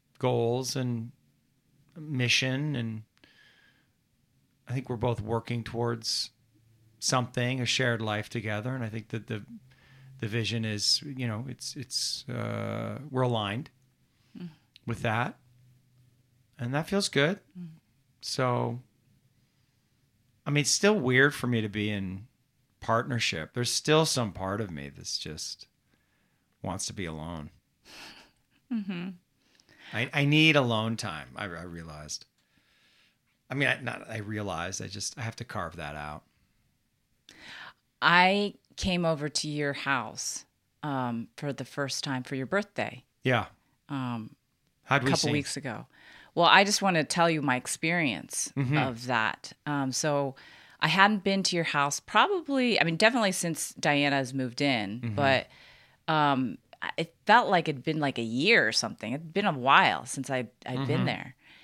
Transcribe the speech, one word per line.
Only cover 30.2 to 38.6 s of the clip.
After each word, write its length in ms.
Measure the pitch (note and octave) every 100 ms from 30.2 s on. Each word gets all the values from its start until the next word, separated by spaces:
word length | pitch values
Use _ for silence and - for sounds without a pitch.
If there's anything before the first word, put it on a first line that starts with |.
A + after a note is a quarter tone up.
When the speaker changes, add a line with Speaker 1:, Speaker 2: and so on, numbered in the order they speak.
| C#3+
Speaker 1:
need 300 | D3+ D#3+ D3
alone 420 | B2 A2 A2+ A2+
time, 320 | G#2 D#2 B1+ C2
I, 100 | G2
I 160 | E2
realized. 600 | F2 E2+ D#2+ D2+ D2+ - - _ _ _ _ _ _ _ _ _ _ _ _
I 40 |
mean, 160 | C3+ C3
I, 100 | C#3
not 300 | B2 G2 G#2+
I 80 | A2
realized, 640 | G2+ G#2+ G2+ D#2+ F2 G2
I 60 | G2+
just, 300 | G2 - -
I 20 |
have 140 | A2+ -
to 80 | A#2
carve 300 | G#2+ E2+ E2
that 180 | D2 D2
out. 280 | D2 D2+ - _ _ _ _ _ _ _ _ _ - - - - - - _ _
Speaker 2:
I 540 | D3 F3 F#3 G3+ G#3 -